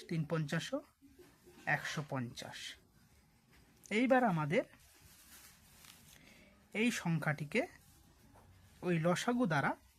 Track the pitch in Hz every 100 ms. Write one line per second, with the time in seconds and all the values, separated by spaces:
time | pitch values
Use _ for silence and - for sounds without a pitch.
0 | - 165 143 160 147 165 - 285 - _
1 | - - - - - - - 147 - 156
2 | 147 135 123 - - - - - - _
3 | - - _ _ _ - - - - 214
4 | 254 262 233 165 147 220 - - - -
5 | - - - - - - - - - -
6 | - - - - - - - 202 233 -
7 | 175 160 151 147 147 226 349 - - -
8 | - - - - - - - - 175 165
9 | 170 170 - 247 220 147 170 320 -